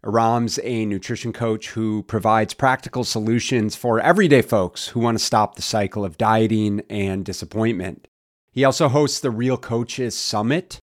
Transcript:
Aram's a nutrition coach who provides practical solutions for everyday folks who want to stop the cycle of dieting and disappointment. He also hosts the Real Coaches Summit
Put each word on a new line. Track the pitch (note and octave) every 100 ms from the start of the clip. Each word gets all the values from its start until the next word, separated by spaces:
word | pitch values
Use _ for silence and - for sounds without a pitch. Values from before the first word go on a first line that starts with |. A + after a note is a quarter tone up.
Aram's | G#2+ A2+ A2+ A#2+ A#2 -
a | A#2 A#2
nutrition | A2 G2 - A#2 A#2
coach | A2 A#2 A2 -
who | - A2 G#2+
provides | F#2+ A2+ A2 A2 G#2+
practical | - C3+ C3 - B2+
solutions | A#2 A2+ G#2+ A#2 - B2+ G#2+ -
for | B2 A#2
everyday | B2+ F3+ F#3 C#3
folks | - A2 F2+ - -
who | A#2+
want | A#2 A2+
to |
stop | - A2 G#2
the | -
cycle | - A2 G2+ G#2+
of | G2+ -
dieting | A2 A2 A2 A2 G#2 G2+ -
and | G#2+ G2 F#2+
disappointment. | F#2+ F#2 - G#2+ A2+ G2+ F2+ - _ _ _ _ _
He | B2
also | C3+ C3 D3+
hosts | C#3 C#3+ -
the | C#3
Real | A2 B2+ B2
Coaches | - A#2 A#2+ - A#2+ -
Summit | - G#2+ A2 D#3 F3+ -